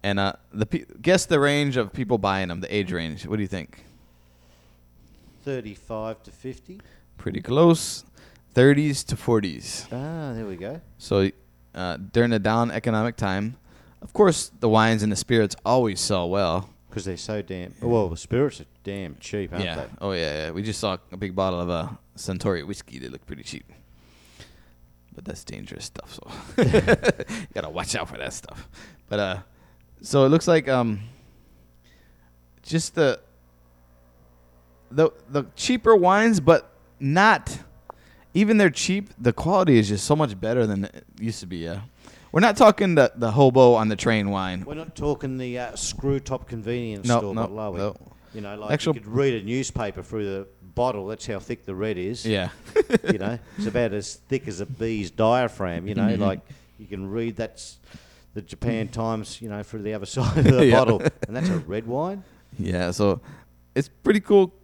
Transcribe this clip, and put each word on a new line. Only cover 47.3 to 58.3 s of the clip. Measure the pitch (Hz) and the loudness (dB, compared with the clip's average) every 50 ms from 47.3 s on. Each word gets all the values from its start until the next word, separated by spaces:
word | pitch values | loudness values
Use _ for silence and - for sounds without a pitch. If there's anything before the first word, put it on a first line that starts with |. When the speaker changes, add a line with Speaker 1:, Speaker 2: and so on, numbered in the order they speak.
| 98 | -4
Speaker 1:
no, | 110 | -4
Speaker 2:
bottle, | 113 - 101 107 | -6 -6 -6 -8
are | 107 104 | -8 -6
we? | 90 87 | -4 -4
Speaker 1:
no. | 98 104 - - - - - _ _ - | -4 -4 -6 -8 -20 -20 -20 _ _ -18
Speaker 2:
You | - 110 | -16 -14
know, | 104 101 104 | -14 -12 -12
like, | 104 104 107 | -12 -4 -2
Speaker 1:
Actual | 143 147 - 165 151 | -2 0 0 -2 -2
Speaker 2:
you | 123 | -4
could | 101 104 | -6 -4
read | 113 127 139 139 120 | -2 0 0 0 0
a | 110 95 | -2 -4
newspaper | 104 120 131 131 - - 127 113 101 95 95 - | -4 -4 -4 -4 -4 -6 -6 -6 -6 -6 -10 -14
through | - - 110 104 | -8 -6 -6 -4
the | 98 95 98 98 - _ _ 90 92 - | -4 -4 -6 -8 -12 _ _ -20 -12 -4
bottle. | 120 120 127 117 104 95 101 | -2 -2 -2 -2 -4 -8 -8
That's | 110 - - | -10 -10 -8
how | - 107 95 | -8 -8 -8
thick | - - 120 - _ | -8 -10 -12 -10 _
the | - 95 | -10 -6
red | 92 104 110 104 87 | -4 -4 -4 -4 -4
is. | 90 98 123 - - | -4 -6 -6 -6 -4
Speaker 1:
Yeah. | 113 107 98 90 87 - | -2 -2 -2 -2 -4 -8
<laughs> | - - - - 427 - - 247 - - 180 | -12 -20 -2 -2 -2 0 2 0 0 0 0
Speaker 2:
You | - - | -2 -2
know, | 92 104 120 120 - - - - | -2 -6 -6 -6 -12 -16 -10 -6
it's | 202 | -6
about | 117 101 120 120 110 | -4 0 0 0 0
as | 98 104 - - - - _ _ | -2 -6 -8 -8 -14 -18 _ _
thick | 135 135 - | -6 -6 -6
as | - 95 85 | -8 -10 -10
a | 101 | -10
bee's | - 131 - 113 113 113 107 98 85 | -10 -6 -6 -4 -4 -4 -4 -6 -8
diaphragm, | _ - 110 110 120 127 127 113 - - 98 90 85 85 90 101 | _ 2 2 4 4 4 0 -2 -4 -6 -6 -4 -4 -6 -6 -4
you | 104 | -2
know, | 101 110 | 0 0
Speaker 1:
Mm-hmm. | 101 101 98 | 0 0 2
Speaker 2:
like, | 101 98 95 92 - _ - - _ _ _ - | 0 0 -2 -2 -8 _ -20 -20 _ _ _ -20
you | 107 | -16
can | - 101 95 95 95 | -12 -10 -10 -8 -6
read | 101 117 117 117 104 | -4 -4 -4 -4 -4
that's | 87 113 107 - - - - - _ _ - - - - _ _ _ _ _ | -6 -8 -8 -8 -18 -20 -20 -20 _ _ -20 -20 -20 -20 _ _ _ _ _